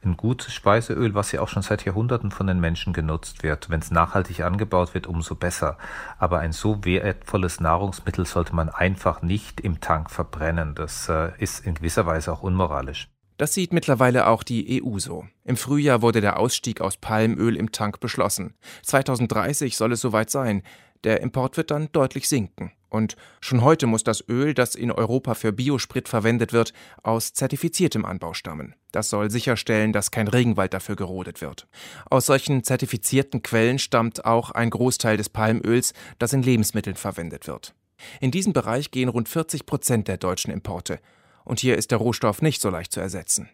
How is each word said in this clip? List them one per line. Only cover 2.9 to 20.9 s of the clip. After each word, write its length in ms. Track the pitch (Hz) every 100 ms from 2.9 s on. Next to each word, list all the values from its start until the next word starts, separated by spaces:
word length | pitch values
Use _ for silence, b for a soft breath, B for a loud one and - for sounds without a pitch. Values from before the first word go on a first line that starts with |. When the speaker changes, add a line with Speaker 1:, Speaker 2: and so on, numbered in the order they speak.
Speaker 1:
genutzt 500 | 82 78 78 - -
wird. 280 | 78 76 -
Wenn's 200 | 80 -
nachhaltig 520 | 82 85 101 90 87
angebaut 520 | 85 98 104 90 90
wird, 140 | 92 -
umso 260 | 85 80
besser. 420 | 80 87 - 76 - B B B B
Aber 220 | 87 82
ein 140 | 82
so 320 | 80 107 107
wertvolles 760 | 90 90 101 92 - 104 90 -
Nahrungsmittel 640 | 82 85 98 - - -
sollte 300 | 87 87 85
man 140 | 82 80
einfach 540 | - 90 95 92 85
nicht 380 | 82 104 - -
im 200 | 104 80
Tank 320 | - 80 80
verbrennen. 640 | - 82 - 78 82 78 76
Das, 320 | 78 - -
äh, 240 | 80 82 -
ist 280 | 98 - -
in 80 |
gewisser 320 | 80 82 - 87
Weise 260 | 80 80
auch 100 | 80
unmoralisch. 680 | 98 90 87 71 65 - - _ _ _
Speaker 2:
Das 160 | 151
sieht 180 | - 180
mittlerweile 560 | 170 - 123 127 123 -
auch 160 | 113
die 320 | - 117 - 127
E 60 |
U 180 | - 101
so. 260 | - 82 - _
Im 120 | - 123
Frühjahr 440 | - 147 143 120
wurde 200 | 117 113
der 180 | 101 -
Ausstieg 420 | 117 - - 110
aus 180 | 95 -
Palmöl 580 | - 110 113 107 113 113
im 160 | 107
Tank 260 | - 104 104
beschlossen. 560 | 117 - 101 - 87 - B B
Zweitausenddreißig 960 | - 135 139 123 120 120 98 143 139 -
soll 160 | 110
es 80 | 117
soweit 300 | 127 107 110
sein. 320 | 139 127 101 B B B